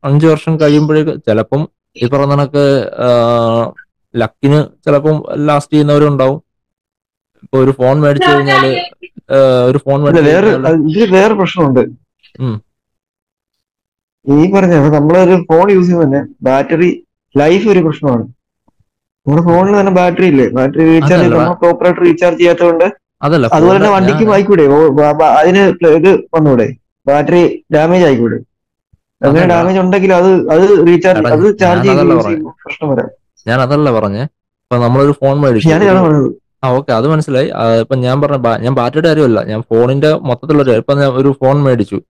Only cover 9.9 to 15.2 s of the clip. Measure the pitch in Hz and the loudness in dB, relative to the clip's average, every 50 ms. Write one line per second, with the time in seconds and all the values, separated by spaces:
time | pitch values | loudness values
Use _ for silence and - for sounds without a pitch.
9.9 | 139 139 147 143 139 170 151 143 156 180 202 220 185 135 - 160 165 160 147 156 | -2 0 0 0 2 2 2 2 2 2 2 0 0 0 -2 -2 0 0 0 -2
10.9 | 156 202 233 196 185 185 196 220 220 196 185 165 - 185 160 139 131 127 110 - | 0 0 0 2 2 2 2 2 0 -2 -4 -4 -2 -2 -2 0 0 0 -2 -2
11.9 | 120 _ _ _ _ _ _ _ _ - 131 127 110 104 _ _ _ _ _ _ | -6 _ _ _ _ _ _ _ _ -10 -8 -8 -8 -10 _ _ _ _ _ _
12.9 | _ _ _ _ _ _ _ _ _ _ _ _ _ _ _ _ _ _ _ _ | _ _ _ _ _ _ _ _ _ _ _ _ _ _ _ _ _ _ _ _
13.9 | _ _ _ _ _ _ _ 139 139 147 160 185 196 196 190 180 175 156 139 151 | _ _ _ _ _ _ _ 0 2 2 2 2 2 0 2 2 2 2 2 2
14.9 | 147 151 143 151 170 185 | 2 0 0 2 2 2